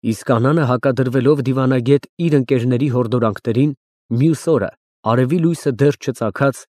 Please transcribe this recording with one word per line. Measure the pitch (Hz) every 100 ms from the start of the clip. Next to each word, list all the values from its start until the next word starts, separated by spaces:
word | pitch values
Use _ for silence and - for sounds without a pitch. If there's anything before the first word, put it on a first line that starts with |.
Իսկ | - 110 -
Անանը | 120 104 165
հակադրվելով | 135 123 139 123 127 131 123 147
դիվանագետ | 127 131 131 131 120 143 - -
իր | 170 147
ընկերների | 127 131 123 120 143
հորդորանքներին, | 120 120 120 113 101 - 113 147 139 _ _ _
մյուս | 117 151 151
օրը, | - 147 98 - _ _
արևի | 107 117 127 170
լույսը | 165 160 147
դեռ | 120 143 139
չծագած | - 123 110 - 139 127